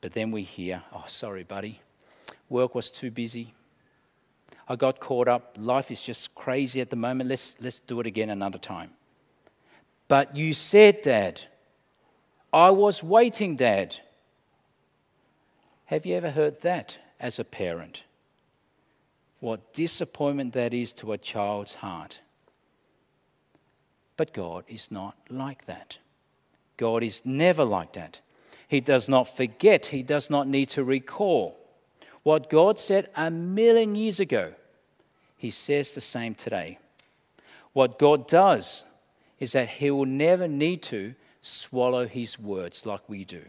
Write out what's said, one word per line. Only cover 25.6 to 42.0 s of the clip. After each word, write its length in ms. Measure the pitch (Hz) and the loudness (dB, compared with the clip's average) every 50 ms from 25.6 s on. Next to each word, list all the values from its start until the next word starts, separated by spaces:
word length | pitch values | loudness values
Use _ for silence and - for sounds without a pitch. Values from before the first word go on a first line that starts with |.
| - | -16
that. 320 | - 87 - - _ - - _ _ _ _ _ _ _ _ _ _ _ _ _ _ _ | -18 -18 -18 -18 _ -20 -20 _ _ _ _ _ _ _ _ _ _ _ _ _ _ _
God 260 | - 117 113 113 117 | -4 -2 -2 0 0
is 220 | 117 113 104 - _ | -2 -4 -6 -8 _
never 400 | 131 131 139 160 180 175 156 143 | -6 -2 2 2 2 4 4 2
like 300 | 117 104 92 80 - - | 2 0 -2 -4 -6 -14
that. 260 | 98 82 73 - - _ _ _ _ _ _ - - - _ | -16 -16 -16 -18 -20 _ _ _ _ _ _ -20 -20 -8 _
He 120 | - 139 | -2 0
does 280 | 123 147 139 127 120 - | 2 4 2 2 4 4
not 260 | 135 127 127 - - | 4 4 4 2 -2
forget. 520 | - 131 117 110 _ - 208 208 156 - | -4 -4 -4 -4 _ 6 6 6 6 4
He 160 | - - 135 | -2 -8 -8
does 260 | 123 127 147 147 135 - | -4 -2 -2 -2 -2 0
not 180 | 147 143 139 | -2 -2 0
need 220 | 135 135 139 139 127 | 0 0 0 0 -2
to 140 | - 147 135 | -2 -4 -2
recall. 760 | 123 135 135 127 - - - 208 196 170 127 95 82 - - - _ _ _ _ _ _ _ - - - - | 0 -2 -2 -2 -8 -6 -4 0 2 2 2 0 -2 -8 -14 -20 _ _ _ _ _ _ _ -20 -20 -20 -2
What 280 | _ 151 156 156 160 - | _ 4 4 4 2 2
God 280 | 156 156 170 202 220 - | 4 6 6 6 4 2
said 320 | - - 196 196 196 - - | 0 2 2 2 0 0 -6
a 140 | - 156 165 | -4 -4 -4
million 640 | 165 165 170 180 190 208 226 233 233 233 226 214 202 | -4 -6 -6 -4 0 4 6 6 6 6 4 2 -2
years 260 | 214 220 226 190 175 | -2 -2 -2 0 -2
ago, 320 | 196 139 131 110 90 82 82 - _ _ _ _ _ _ _ _ _ _ _ _ _ _ _ _ | -2 0 0 -2 -2 -4 -10 -18 _ _ _ _ _ _ _ _ _ _ _ _ _ _ _ _
he 120 | - 113 | -12 -8
says 420 | 101 - - - 143 143 139 - | -8 -8 -2 0 0 0 0 -4
the 100 | - 135 | -6 -6
same 320 | - - - 123 117 113 107 | -6 -6 -6 -6 -6 -8 -10
today. 440 | - - - 107 92 82 80 - - _ _ _ _ _ _ _ _ _ _ _ _ _ _ - - - _ | -10 -8 -6 -6 -6 -6 -8 -14 -18 _ _ _ _ _ _ _ _ _ _ _ _ _ _ -20 -20 -20 _
What 260 | _ 135 131 123 - - | _ 4 4 4 4 4
God 300 | 147 143 151 147 123 - | 6 6 6 6 2 4
does 540 | - 165 190 196 165 110 92 - - - - - _ _ _ _ _ _ _ _ _ _ | 6 6 6 6 4 2 0 -6 -10 -10 -12 -18 _ _ _ _ _ _ _ _ _ _
is 140 | 135 123 | -10 -2
that 160 | - 139 123 110 | 0 0 0 -2
he 220 | - - 143 143 | -4 -2 -2 0
will 140 | 143 139 139 | 0 0 -2
never 420 | 131 131 139 147 165 180 180 180 170 | -2 0 0 4 4 4 2 2 -4
need 340 | 147 139 151 165 180 170 | -2 0 0 0 -2 -4
to 320 | - - 131 107 95 107 131 _ _ _ _ _ | -6 -8 -8 -8 -8 -10 -14 _ _ _ _ _
swallow 640 | _ - - - - - - 127 123 127 127 123 | _ -10 -8 -8 -8 -6 -2 0 0 2 2 0